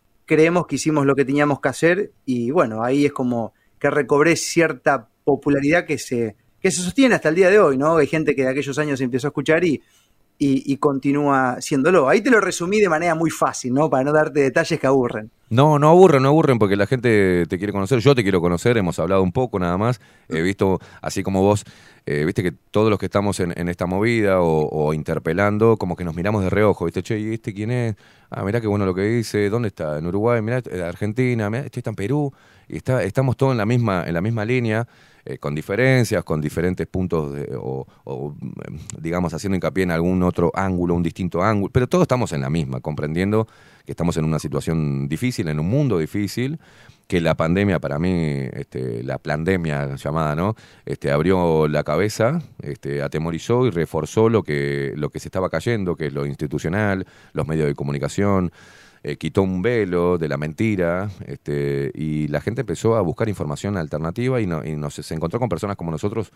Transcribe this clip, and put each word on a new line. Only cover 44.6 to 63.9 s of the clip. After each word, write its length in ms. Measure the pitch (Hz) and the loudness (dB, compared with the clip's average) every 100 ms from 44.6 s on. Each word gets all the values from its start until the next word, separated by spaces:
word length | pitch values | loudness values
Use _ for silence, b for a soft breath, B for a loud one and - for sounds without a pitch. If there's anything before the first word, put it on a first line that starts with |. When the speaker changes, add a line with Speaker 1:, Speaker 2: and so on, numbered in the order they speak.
| 82 82 73 69 69 | -2 -2 -2 -2 -4
Speaker 2:
difícil, 400 | 78 127 123 85 | -4 -4 -4 -4
en 100 | 76 | -2
un 80 | 82 | 0
mundo 300 | 135 139 90 | 0 0 0
difícil, 640 | 78 101 101 - 131 160 b b b b - | -2 -4 -4 -4 -6 -8 b b b b -4
que 120 | 90 | 0
la 160 | 80 76 | 0 0
pandemia 440 | 82 92 101 78 | 0 2 2 0
para 200 | 69 71 | -2 -2
mí, 480 | 90 87 78 69 65 | -2 -2 -2 -4 -6
este, 500 | - - 65 64 57 | -10 -10 -8 -8 -8
la 140 | 65 67 | -8 -8
plandemia 800 | 76 76 82 95 80 71 71 67 | -6 -2 0 0 -2 -4 -4 -6
llamada, 380 | 73 78 78 | -4 -2 -2
¿no? 220 | 76 98 113 b b - | 0 -2 -4 b b -12
Este, 260 | 69 73 | -6 -2
abrió 560 | 71 85 92 87 80 76 | 0 2 2 2 2 2
la 160 | 73 | 0
cabeza, 580 | 73 76 107 - 113 170 - - | 0 0 -2 0 0 -2 -6 -14
este, 400 | - 67 69 71 | -14 -10 -8 -6
atemorizó 640 | 69 78 82 82 - 120 127 | -4 -4 -4 -6 -2 0 2
y 40 | |
reforzó 580 | 85 78 80 76 - 113 | 0 -2 -4 -2 2 2
lo 140 | 110 | 2
que, 500 | 78 71 71 71 69 65 | 0 -4 -2 -4 -4 -6
lo 140 | 73 | -6
que 100 | 78 | -8
se 80 | - | -8
estaba 220 | 95 90 | -4 -4
cayendo, 480 | 82 120 113 90 80 | -2 -2 -2 -4 -4
que 100 | 76 | -6
es 60 | |
lo 120 | 69 71 | -6 -6
institucional, 800 | 69 76 - 82 98 104 95 90 b b | -6 -6 -4 -2 -2 0 -2 -6 b b
los 120 | 78 71 | -6 -4
medios 200 | 80 73 | -2 -2
de 80 | 69 | -2
comunicación, 800 | 71 71 73 - 101 98 87 b b b b b | -6 -4 -4 -2 0 0 -2 b b b b b
eh, 140 | - 71 | -10 -6
quitó 240 | 78 - | -2 0
un 200 | 95 92 | 2 0
velo 560 | 110 120 95 87 87 87 | 0 0 0 0 2 0
de 100 | 78 | -2
la 100 | 71 | -4
mentira, 720 | 78 78 110 98 85 90 104 - - | -6 -2 -2 0 0 -2 -6 -10 -14
este, 680 | 71 - 71 71 69 69 | -12 -6 -4 -2 -4 -4
y 340 | - 78 76 73 | -6 -4 -4 -2
la 140 | 73 | -4
gente 200 | 107 117 | -4 -6
empezó 340 | 117 82 113 113 | -6 -2 0 2
a 60 | |
buscar 280 | 87 - 113 | 0 -2 -4
información 480 | 92 76 73 98 98 | -4 -6 -6 -4 -4
alternativa 640 | 76 | -4